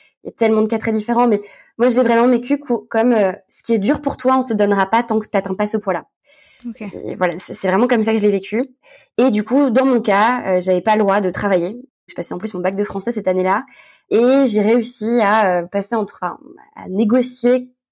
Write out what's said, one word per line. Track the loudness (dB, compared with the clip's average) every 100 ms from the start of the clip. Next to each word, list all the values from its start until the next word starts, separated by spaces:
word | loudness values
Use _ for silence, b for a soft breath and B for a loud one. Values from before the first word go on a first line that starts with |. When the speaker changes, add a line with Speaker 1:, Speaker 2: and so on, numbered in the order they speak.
| b b
Speaker 1:
il | -16
y |
a |
tellement | -2 2 2
de | 0
cas | -2
très | -2
différents. | -4 -2 0 2
Mais | 0 B B B 0
moi, | 2
je | 2
l'ai |
vraiment | 2 4 4
vécu | 2 0 -4
co-, | -2 -6 -2
comme, | 0 2
euh, | 2 2 -2 _
ce | -12
qui | -2
est | 0
dur | 0 0
pour | -4 -4
toi, | 0 0
on |
te | 0
donnera | 0 2 2 2
pas | 0
tant | 0 -2
que | -2
t'atteins | -4 -2
pas | -4 -4
ce | -2
poids-là. | -4 -4 -8 _ b b b b -16
Speaker 2:
Ok. | -12
Speaker 1:
Et | -14 -12 -10
voilà, | -2 -2 -2
c'est, | -10
c'est | -6 0
vraiment | 2 2
comme | 2
ça | 0
que | 2
je |
l'ai | 2
vécu. | 0 -2 -6 -6 _ b b b 0
Et | 2
du | 0
coup, | 0 2 4
dans | 2 2
mon | 2
cas, | 2 2 2 0 0
euh, | 0
j'avais | 2 0
pas | 2 2
le |
droit | 2 2
de | 0
travailler. | -2 0 0 0 -6 -16 _ _
Je |
passais | -12 -10
en | -8
plus | -8
mon | -4
bac | -4
de | -2
français | -4 -4 -6
cette | -4 -2
année-là. | -2 0 -2 -4 b b b b
Et | 2 4 4 2
j'ai | 2
réussi | 2 2 0 -4 -2 0
à, | 2 2 2 0
euh, | -2
passer | -6 -4
entre, | -4 -4 -6
enfin, | -10 -10 -18 -20 _
à | -18 -6
négocier | -2 2 2 0 0 0 0 -2 _ _